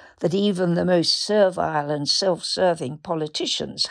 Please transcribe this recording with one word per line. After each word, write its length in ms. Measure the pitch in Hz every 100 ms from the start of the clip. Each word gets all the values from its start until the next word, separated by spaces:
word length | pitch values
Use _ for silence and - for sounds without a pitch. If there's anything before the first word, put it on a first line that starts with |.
| - _
that 160 | 180
even 400 | 185 202 180 180
the 100 | 170
most 300 | 180 180 156
servile 760 | - - 214 190 175 165 156 147
and 180 | 151 147
self-serving 880 | - 196 170 - - 185 165 139 151
politicians 920 | - 165 151 - - - 143 135 -